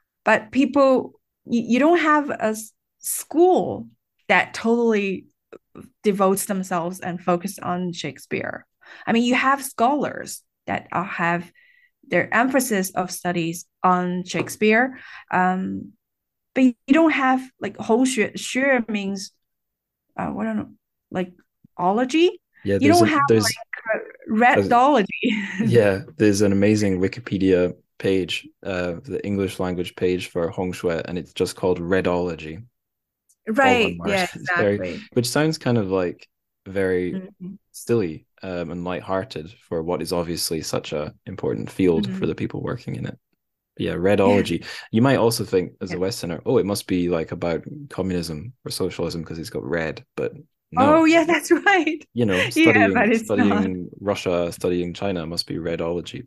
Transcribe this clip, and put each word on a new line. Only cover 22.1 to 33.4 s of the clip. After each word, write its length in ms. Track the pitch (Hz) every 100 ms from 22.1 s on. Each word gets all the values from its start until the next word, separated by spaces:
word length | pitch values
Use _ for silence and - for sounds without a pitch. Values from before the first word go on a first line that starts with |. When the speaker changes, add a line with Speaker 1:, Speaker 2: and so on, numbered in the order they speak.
| 311 349 427 _ _
Speaker 2:
Yeah, 100 | -
Speaker 1:
You 60 | 98
Speaker 2:
there's 180 | - 349
Speaker 1:
don't 100 | 104
Speaker 2:
a, 20 |
Speaker 1:
have, 100 | 196 185
Speaker 2:
there's, 160 | 113
Speaker 1:
like, 100 | 104 - - - 226
a 640 | 214 - - - 220 240 285
redology. 460 | 196 240 262 277 196 -
<laughs> 360 | - 214 196 -
Speaker 2:
there's, 140 | 226
yeah, 280 | 117 104 98 - -
there's 240 | 107 98
an 100 | 104
amazing 480 | 98 101 107 104 92
Wikipedia 720 | 95 - - 98 95 90 90 - _ -
page, 480 | 98 95 87 - - _
uh, 340 | 95 92 90 85
the 160 | - 92
English 340 | 101 98 95 -
language 360 | 92 90 87 -
page 320 | 92 90 -
for 220 | 87 82
Hong 220 | - 90
Xue, 300 | 87 90 82 -
and 100 | 87
it's 140 | -
just 240 | - 90 -
called 240 | 92 87
Redology. 800 | 85 95 90 87 90 80 78 85 120 _ _ _ _ _ _ _